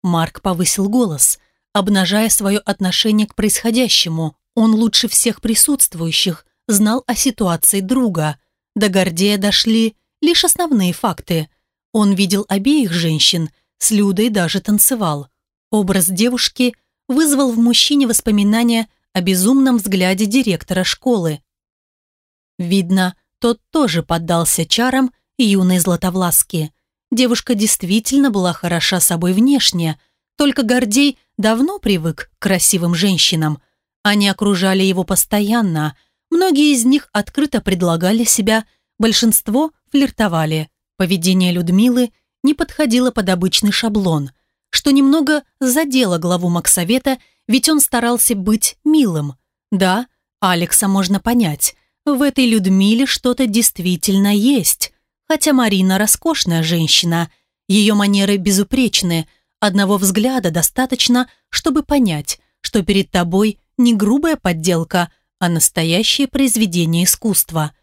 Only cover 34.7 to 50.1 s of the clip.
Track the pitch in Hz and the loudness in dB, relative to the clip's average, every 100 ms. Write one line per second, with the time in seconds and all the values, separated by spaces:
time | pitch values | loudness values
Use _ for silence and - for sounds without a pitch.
34.7 | 190 190 185 180 185 - 208 208 233 208 | 2 0 0 -2 -4 -2 -2 0 0 0
35.7 | 160 151 - _ _ _ 330 370 277 302 | -2 -4 -8 _ _ _ 0 2 2 2
36.7 | 269 233 277 - 208 208 - 294 220 - | 2 2 0 0 -6 -4 -2 -2 -2 -2
37.7 | 185 175 165 180 220 233 - 202 220 214 | -2 0 0 0 0 0 0 0 0 -2
38.7 | _ _ _ 226 214 226 208 - 226 311 | _ _ _ 0 2 2 0 -2 -2 -2
39.7 | _ _ 277 277 - 214 165 156 156 156 | _ _ 0 0 0 -2 0 -2 -2 -6
40.7 | _ _ _ 185 185 170 185 180 175 170 | _ _ _ 0 0 2 2 2 0 0
41.7 | 185 240 247 247 _ _ _ 269 294 330 | 2 4 2 -2 _ _ _ -2 0 -4
42.7 | - 302 233 254 233 190 185 180 - 208 | -2 0 2 0 0 -2 0 0 0 0
43.7 | - 226 208 190 156 139 _ _ _ _ | 0 -2 -2 0 -2 -4 _ _ _ _
44.7 | - - 277 269 311 294 302 - _ 254 | -4 2 4 4 2 2 -2 -4 _ -2
45.7 | 262 311 262 220 175 170 180 175 170 - | 0 0 0 0 0 -2 -2 0 -2 -2
46.7 | - 175 247 269 262 _ _ - 247 - | -2 0 0 0 -4 _ _ -2 0 2
47.7 | 302 254 240 233 240 - 214 185 220 - | 0 0 -2 -2 0 -2 -2 0 0 -2
48.7 | - 302 311 240 160 147 131 _ _ _ | -4 0 2 2 0 -6 -10 _ _ _
49.7 | 196 185 190 247 | 0 0 0 -4